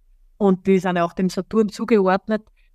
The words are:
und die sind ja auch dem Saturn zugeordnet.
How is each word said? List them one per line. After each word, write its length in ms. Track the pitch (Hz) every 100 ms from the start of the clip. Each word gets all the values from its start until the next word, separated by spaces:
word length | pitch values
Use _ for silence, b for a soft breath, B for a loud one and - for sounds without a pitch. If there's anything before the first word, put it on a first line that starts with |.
| _ _ _ -
und 300 | 202 185 190
die 100 | 190
sind 200 | 185 180
ja 60 |
auch 100 | 170
dem 180 | - 185
Saturn 380 | 196 180 220 220
zugeordnet. 760 | - 208 220 185 190 - 214 - _ _